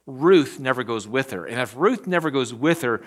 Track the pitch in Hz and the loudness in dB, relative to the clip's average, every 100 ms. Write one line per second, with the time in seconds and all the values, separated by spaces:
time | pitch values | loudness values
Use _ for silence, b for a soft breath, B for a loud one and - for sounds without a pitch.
0 | - 131 170 180 131 - 131 127 117 110 | -16 0 4 6 4 -4 -2 -2 -2 -6
1 | 104 131 131 92 73 117 113 120 202 233 | -2 -2 -2 -8 -6 -6 -6 0 0 2
2 | 185 175 156 135 117 117 156 165 123 113 | 0 0 0 -2 -2 0 0 2 0 -2